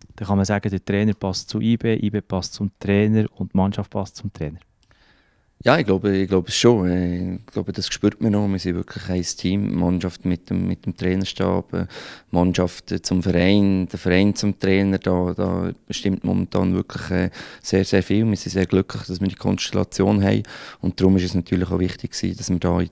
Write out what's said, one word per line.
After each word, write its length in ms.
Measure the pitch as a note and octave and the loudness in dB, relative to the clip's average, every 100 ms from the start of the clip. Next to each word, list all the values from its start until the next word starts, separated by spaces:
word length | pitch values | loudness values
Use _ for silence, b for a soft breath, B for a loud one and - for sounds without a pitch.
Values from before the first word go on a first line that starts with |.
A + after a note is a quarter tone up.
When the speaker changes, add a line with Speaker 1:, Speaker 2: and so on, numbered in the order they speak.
| - - | -20 -10
Speaker 1:
Da 100 | F#2+ | 0
kann 100 | G2+ | 2
man 80 | |
sagen, 260 | G2 G2+ G#2+ | 2 2 0
der 140 | F#2+ | -4
Trainer 300 | - G2+ G#2+ | 0 2 2
passt 340 | G2+ G2 F2+ - | 0 -4 -4 -6
zu 120 | G#2+ | -2
I 160 | A2+ A#2 | 0 0
B, 160 | A#2 | 0
I 160 | A2 G#2 | 0 0
B 100 | G#2 | -2
passt 340 | - F#2+ - | -2 -4 -4
zum 160 | - G2+ - | -6 -6 -4
Trainer 480 | - G2+ G#2+ A2 G#2+ - | 2 4 4 2 0 -4
und 160 | F#2+ | -2
die 40 | F#2+ | 0
Mannschaft 340 | F#2+ G2+ G2 | 0 -2 -6
passt 260 | G#2 F#2+ - | -6 -8 -8
zum 140 | G2+ | -10
Trainer. 280 | - D2+ - _ _ _ b b b b b b - | -8 -10 -10 _ _ _ b b b b b b -2
Speaker 2:
Ja, 140 | A#2+ D#3+ | 2 4
ich 80 | G#2 | 4
glaube, 280 | F#2+ G2+ | 2 2
ich 140 | F#2+ F#2+ | 2 2
glaube 200 | F#2+ E2 | 2 0
es 80 | - | 2
schon. 300 | A#2 A#2 F2+ | 4 4 2
Äh, 500 | F2+ F2 F2+ F#2 F#2 | 0 0 -2 -4 -8
ich 100 | - | -8
glaube, 260 | G#2+ F#2+ | -8 -6
das 140 | G2 - | -6 -6
spürt 340 | - G#2 - | 0 0 2
man 120 | A2+ | 0
noch. 140 | G2+ G2+ | 2 0
Wir 120 | F#2+ | -2
sind 160 | F#2 | -2
wirklich 340 | F2 - - - | -4 -6 -10 -4
ein 140 | F2+ | -2
Team, 520 | E2+ - F2+ G2+ G2+ | -2 -4 -2 0 0
Mannschaft 520 | F2 F2 F2+ F2+ - F#2 | 0 0 0 -2 -4 -4
mit 240 | F2 - | -4 -4
dem, 180 | F#2 F#2 | -4 -2
mit 160 | F#2 | -4
dem 100 | - | -6
Trainerstab, 800 | - F#2 F#2 G2 - F#2+ F#2 - | -4 -2 -2 -2 -2 0 -2 -2
äh, 140 | F2+ F#2 B B B B | -6 -6 B B B B
Mannschaft, 640 | F2 F#2 F2 F2+ - - | 2 2 2 -2 -4 -8
äh, 80 | F#2 | -6
zum 220 | - F#2 | -2 -2
Verein, 640 | F2+ E2+ F2+ G2+ G2+ F#2+ F2+ | 2 2 4 4 4 0 -2
der 120 | F#2 | -4
Verein 360 | F#2 F2+ G2+ | 2 4 2
zum 240 | G2+ G#2 - | 2 -2 -2
Trainer. 400 | F#2+ F#2+ G2 F#2+ | 2 2 2 0
Da, 340 | F#2+ F2+ F2+ | 0 0 0
da 380 | F2+ F#2 F2+ F2+ F2 - | -2 -2 -2 -4 -6 -10
stimmt 360 | - G2+ F#2+ | -4 -2 -2
momentan 500 | F#2+ F#2+ F#2 F#2 F#2 | 0 -2 0 0 0
wirklich, 360 | F#2 - - - | 0 -4 -8 -4
äh, 200 | F#2 F#2 B B B | -2 -2 B B B
sehr, 220 | - F#2+ | 0 0
sehr 180 | F#2+ G2 | 4 2
viel. 240 | - G2+ A2+ | 2 2 2
Wir 100 | G2 | 0
sind 160 | - | -2
sehr 140 | F#2 F2+ | -2 2
glücklich, 380 | F#2+ - - | 2 0 -6
dass 160 | - F#2 | -8 -4
wir 80 | G2 | -4
die 60 | |
Konstellation 880 | G2 F#2+ G2 - G2 F#2+ - G2 G#2 | -2 -2 -2 -2 -4 -2 0 2 4
haben. 200 | G2 G#2+ G#2+ B B B | 4 2 -2 B B B
Und 180 | - - | -6 2
darum 160 | F#2 F#2+ | 4 4
ist 80 | |
es 100 | F2+ | 2
natürlich 360 | F2+ E2+ F2+ F2 | -2 -2 -2 0
auch 80 | F2+ | 0
wichtig 320 | F2+ - - | -2 -4 -10
gewesen, 260 | - F#2 F2+ | -6 -6 -4
dass 140 | - | -4
wir 80 | F2+ | 0
da 220 | F2 F2 F2 | 0 0 -2